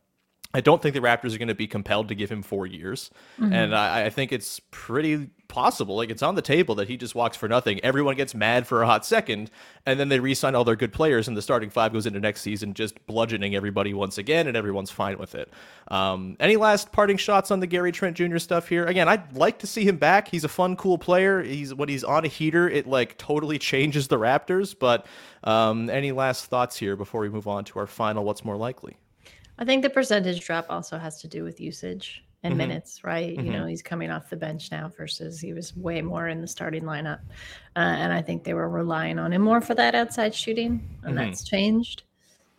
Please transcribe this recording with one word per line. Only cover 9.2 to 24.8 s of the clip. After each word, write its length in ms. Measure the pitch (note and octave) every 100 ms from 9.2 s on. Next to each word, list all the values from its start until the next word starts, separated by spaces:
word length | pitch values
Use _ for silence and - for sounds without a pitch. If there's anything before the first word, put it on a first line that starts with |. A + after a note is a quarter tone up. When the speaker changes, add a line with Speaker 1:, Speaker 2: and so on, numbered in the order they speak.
| G#3 G#2 G#2+ - - - C3+
Speaker 1:
and 140 | C3+
then 80 | C#3
they 140 | C3
re-sign 340 | C3+ B2+ C3+ B2+
all 80 |
their 140 | A#2 A2
good 160 | A#2
players, 340 | - D#3 A#2+ A#2
and 80 | G#2+
the 60 |
starting 280 | - B2 G#2+
five 220 | A#2+ A2
goes 140 | A2+ G#2+
into 160 | G2+
next 180 | G#2+ -
season 340 | G2+ G#2 G#2
just 320 | F#2+ G#2+ - -
bludgeoning 480 | A2 A2+ G#2+ G2
everybody 400 | G2+ G2+ G2+ G2+
once 240 | G2 G2 G#2
again, 300 | G#2 D#3+ D3+
and 80 | A2+
everyone's 340 | G#2 G2 F#2+
fine 280 | - G2+ F#2
with 180 | F#2 -
it. 160 | B1 - - - -
Um, 480 | F#2+ F#2+ F#2+ F#2 -
any 160 | F3 A3
last 380 | G#3+ G#3 -
parting 240 | - G#3 G3
shots 340 | - G3 G3
on 80 | F#3+
the 80 | F3+
Gary 240 | F3+ F3
Trent 240 | E3+ F#3 E3+
Junior 240 | F3 E3+
stuff 300 | - E3+ -
here? 160 | E3+ E3+
Again, 240 | F#3 E3
I'd 260 | G#3+ D3+ C3
like 240 | F#3 A#3
to 80 | G3+
see 180 | A3+ G3+
him 120 | D#3+
back. 320 | D3 G3 G#3
He's 160 | E3+ D3+
a 40 |
fun, 280 | - F3+ F#3
cool 200 | F#3+ F3
player. 460 | - F3+ G3 F#3+
He's, 300 | B2+ D3 C#3
when 160 | C3+ D3
he's 160 | C3+ B2
on 180 | D3+
a 60 | D#3+
heater, 400 | - D#3 E3+ F3
it, 180 | C#3+ B2+
like, 300 | C3 A#2 -
totally 420 | - D3+ D3+ D3
changes 480 | - C3+ D3+ D3 C3+
the 100 | C3
Raptors. 560 | A2+ C#3+ - F#3 G3
But, 280 | -